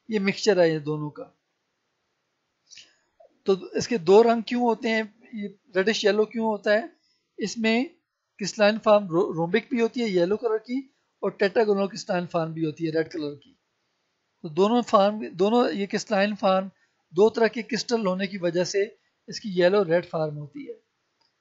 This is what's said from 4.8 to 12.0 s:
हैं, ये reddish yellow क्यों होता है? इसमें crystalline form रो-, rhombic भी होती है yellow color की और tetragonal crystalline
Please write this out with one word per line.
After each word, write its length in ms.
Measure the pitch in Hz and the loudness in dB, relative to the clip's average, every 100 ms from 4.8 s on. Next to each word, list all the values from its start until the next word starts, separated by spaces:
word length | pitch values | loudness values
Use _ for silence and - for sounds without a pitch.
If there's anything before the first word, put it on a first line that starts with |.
| 233 | -2
हैं, 140 | 220 214 _ _ | -2 -4 _ _
ये 120 | 220 202 - _ 185 | -12 -12 -12 _ -2
reddish 280 | 190 208 | 0 0
yellow 200 | 202 208 214 | 2 2 0
क्यों 200 | 226 220 | -2 -4
होता 260 | 208 214 | -2 0
है? 180 | 208 339 - _ _ _ - | 0 0 -12 _ _ _ -8
इसमें 460 | 214 233 220 226 302 - _ _ _ - | -8 -2 0 0 -2 -8 _ _ _ -10
crystalline 380 | 190 - 208 220 | -8 2 2 2
form 280 | 220 208 202 | 4 4 4
रो-, 220 | 160 214 165 | 0 0 -2
rhombic 340 | 170 220 - | 0 0 0
भी 100 | 240 | -2
होती 200 | 226 233 | -2 -2
है 80 | 233 | -2
yellow 280 | 180 175 214 | 2 2 0
color 220 | 240 220 | -2 -4
की 180 | 220 254 269 _ _ _ | -4 -8 -8 _ _ _
और 140 | 196 190 | -8 -2
tetragonal 460 | 202 240 214 196 196 | 0 2 2 2 -2
crystalline 380 | 190 | -4